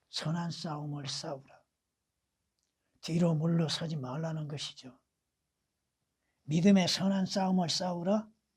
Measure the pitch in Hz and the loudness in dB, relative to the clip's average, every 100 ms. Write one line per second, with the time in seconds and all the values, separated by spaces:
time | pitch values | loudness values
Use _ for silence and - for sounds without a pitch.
0 | _ - 156 170 170 - 170 147 147 147 | _ -8 -4 -2 -4 -6 -8 -6 -6 -8
1 | 135 - 160 139 - - _ _ _ _ | -8 -8 -8 -10 -12 -20 _ _ _ _
2 | _ _ _ _ _ _ _ _ _ _ | _ _ _ _ _ _ _ _ _ _
3 | - 165 170 156 160 165 156 - 165 156 | -4 2 2 2 2 2 2 -2 -4 -6
4 | 127 135 160 160 151 147 - - 131 - | -6 -6 -6 -6 -8 -8 -10 -12 -20 -20
5 | _ _ _ _ _ _ _ _ _ _ | _ _ _ _ _ _ _ _ _ _
6 | _ _ _ _ - 156 180 196 175 - | _ _ _ _ -2 4 8 8 6 2
7 | 190 196 185 202 190 185 170 - 180 175 | 0 0 0 0 2 2 2 -2 -2 -2
8 | 175 214 214 _ _ | 0 0 -2 _ _